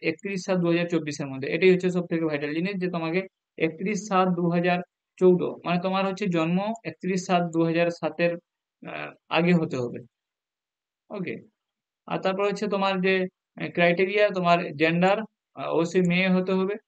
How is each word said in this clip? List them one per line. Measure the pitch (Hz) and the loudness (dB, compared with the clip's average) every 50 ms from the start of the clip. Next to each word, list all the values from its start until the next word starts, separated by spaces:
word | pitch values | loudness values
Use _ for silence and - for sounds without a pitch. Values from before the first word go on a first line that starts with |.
একত্রিশ | - 165 160 - - 196 196 185 | -4 -4 -4 -4 -6 -6 -6 -6
সাত | - 196 190 185 | -4 -2 0 0
দু | 175 170 | 2 2
হাজার | 170 175 175 170 | 2 0 0 0
চব্বিশের | 175 160 156 147 147 - 151 139 | -2 -2 -2 -4 -6 -6 -6 -8
মধ্যে। | 131 135 135 - | -6 -6 -6 -4
এটাই | 175 170 185 185 | -2 2 4 4
হচ্ছে | 185 180 185 180 | 4 4 2 0
সব | 175 180 170 | -2 -2 -2
থেকে | - 170 165 165 | -2 -2 -2 -2
ভাইটাল | 156 151 151 151 143 151 | -2 -2 -2 -4 -4 -4
জিনিস, | 165 170 196 208 | -2 -4 -4 -4
যে | 185 180 180 | -4 -4 -4
তোমাকে | 175 170 160 160 165 185 190 - _ _ _ _ _ - | -4 -4 -4 -2 -2 -2 -4 -6 _ _ _ _ _ -4
একত্রিশ | - 160 156 - 190 208 214 185 - | -4 -4 -4 -4 -4 -4 -4 -4 -4
সাত | - 196 185 185 185 180 | -2 0 2 2 2 2
দু | 170 175 170 | 0 0 0
হাজার | 170 175 170 180 175 180 180 - _ _ _ _ _ - | 2 2 2 2 0 0 -2 -6 _ _ _ _ _ 4
চৌদ্দ, | 185 185 180 170 147 139 127 - | 6 6 6 6 2 -2 -6 -6
মানে | - 160 175 175 | -4 -2 -2 0
তোমার | 175 190 185 190 190 | 0 -2 -2 -2 -2
হচ্ছে | 196 190 185 208 185 | -2 -2 -4 -2 0
জন্ম | 170 165 160 165 175 185 202 214 226 - - | 0 0 0 2 0 0 0 -2 -6 -6 -8
একত্রিশ | - - _ - 185 196 185 180 | -12 -10 _ -6 -4 -4 -4 -2
সাত | - 185 175 175 170 | 0 0 0 0 0
দু | 160 165 165 | 0 0 2
হাজার | 165 165 170 170 170 | 2 2 2 0 0
সাতের, | 170 - - 156 156 - 170 170 170 175 - _ _ _ _ _ _ _ - | -2 -4 -6 -6 -2 0 0 0 0 -2 -10 _ _ _ _ _ _ _ -16
আহ, | - 156 151 151 147 - _ _ - | -14 -12 -10 -10 -12 -14 _ _ 0
আগে | - 160 170 175 175 | 2 4 4 4 4
হতে | 165 160 151 143 131 | 2 2 0 -4 -4
হবে। | 120 120 - - - - _ _ _ _ _ _ _ _ _ _ _ _ _ _ _ _ _ _ _ - | -6 -6 -8 -10 -14 -16 _ _ _ _ _ _ _ _ _ _ _ _ _ _ _ _ _ _ _ -14
ওকে, | - 202 180 - 113 - - _ _ _ _ _ _ _ _ _ _ _ - - | -10 -10 -8 -8 -8 -10 -12 _ _ _ _ _ _ _ _ _ _ _ -10 -8
আর | 170 165 | -6 -4
তারপর | 165 190 190 196 202 | -2 -2 -2 0 0
হচ্ছে | 202 196 196 214 208 | -2 -2 -2 -4 -4
তোমার | 196 196 196 196 190 185 | -2 0 0 0 0 0
যে, | 185 190 190 185 185 185 _ _ _ _ - - | 0 2 2 0 0 -4 _ _ _ _ -12 -10
আহ, | - 156 | -10 -6
ক্রাইটেরিয়া, | - 175 175 175 175 180 190 190 208 208 208 208 190 | 0 2 2 2 4 2 0 0 2 2 2 2 0
তোমার | 185 180 175 175 175 180 - 151 | 0 2 2 2 2 2 -2 -2
জেন্ডার, | 143 156 160 165 175 180 190 202 220 220 - _ _ _ _ - | 2 2 2 4 4 4 4 4 2 0 -6 _ _ _ _ -14
আহ, | 131 139 147 | -10 -6 -2
অবশ্যই | 147 156 165 - - 185 180 | 0 0 0 2 2 2 2
মেয়ে | 175 175 180 190 185 | 4 2 2 2 2
হতে | 185 185 185 190 190 | 2 2 2 2 0
হবে। | 185 185 190 208 226 _ | 0 0 -2 -4 -6 _